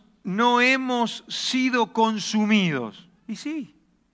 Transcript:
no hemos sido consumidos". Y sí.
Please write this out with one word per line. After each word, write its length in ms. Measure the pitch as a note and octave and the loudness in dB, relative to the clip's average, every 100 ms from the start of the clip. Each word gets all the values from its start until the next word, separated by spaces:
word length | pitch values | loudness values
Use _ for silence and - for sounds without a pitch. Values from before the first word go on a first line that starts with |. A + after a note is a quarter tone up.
| _ _ | _ _
no 380 | - F#3+ A#3+ A#3+ | -6 0 2 4
hemos 640 | B3 C4+ C4 B3 A3 - - | 4 2 0 -2 -2 -6 -12
sido 640 | - - B3+ B3+ B3 A3+ | -8 -4 0 0 0 0
consumidos". 1160 | - A3 G#3+ - G#3+ G#3+ G#3+ F3+ C#3 A2+ - - _ - | 2 0 0 -2 0 2 2 2 -2 -6 -10 -20 _ -14
Y 100 | G#3+ | -10
sí. 400 | D4 D#4 G#3+ _ _ _ _ | -8 -8 -10 _ _ _ _